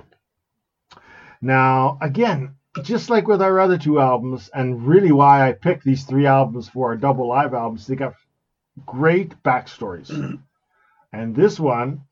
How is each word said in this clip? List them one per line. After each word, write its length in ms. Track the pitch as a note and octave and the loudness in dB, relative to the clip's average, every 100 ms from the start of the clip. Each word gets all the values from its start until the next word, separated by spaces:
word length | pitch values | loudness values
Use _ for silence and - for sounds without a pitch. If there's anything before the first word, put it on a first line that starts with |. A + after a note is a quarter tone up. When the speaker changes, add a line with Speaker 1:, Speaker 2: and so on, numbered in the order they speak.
| _ _ _ _ _ _ _ _ _ - _ - - - | _ _ _ _ _ _ _ _ _ -20 _ -20 -20 -10
Speaker 1:
Now, 560 | B2 C3 C3 C3 C3 C#3 | 0 2 2 2 0 -2
again, 540 | D#3 C3+ A#3 D#3 - - _ - | -4 -2 0 -2 -6 -14 _ -14
just 260 | - A3+ - | -6 -6 0
like 180 | A#3 G#3 | 0 2
with 140 | G3+ | 2
our 180 | F#3+ F#3+ | 2 2
other 180 | F#3+ F3 | 2 2
two 220 | C#3+ D3+ | 0 2
albums, 500 | C3 B2 B2+ C3 - | 2 0 -4 -10 -10
and 340 | C#3 B2+ A#2+ A#2+ | -6 -6 -4 2
really 240 | F3+ F#3 | 4 6
why 340 | C#3+ C#3+ C#3 C3+ | 6 6 6 4
I 40 | |
picked 320 | - F3 F3+ | 0 -2 -2
these 220 | C3+ C3 - | 0 -2 -2
three 200 | C3+ C#3+ | 0 4
albums 440 | C3+ B2+ A#2+ A2 | 4 2 -4 -12
for 220 | D#3+ A#2+ | -6 -4
our 40 | A2+ | -2
double 300 | C#3 C3+ A#2+ | -2 -2 -2
live 260 | B2+ D3 | -2 -2
albums, 320 | B2 A#2 A2 - | -4 -6 -8 -10
they 100 | C3 | -8
got 160 | C3 - _ _ _ _ _ - - | -8 -10 _ _ _ _ _ -20 -14
great 560 | B2 D#3+ F3 F3 - | -2 2 2 -2 -4
backstories. 960 | C#3 B2+ - - G#2+ E2+ C#2 D#3 - - | -2 -2 -6 -14 -14 -14 -14 -12 -10 -12
Speaker 2:
<clears throat> 60 | _ _ _ _ _ _ _ | _ _ _ _ _ _ _
Speaker 1:
And 220 | G#2+ A2+ A2+ | -12 -8 0
this 240 | G3+ E3 | 0 0
one, 460 | D3+ A#2 B2+ C3+ - | -4 -2 -6 -10 -12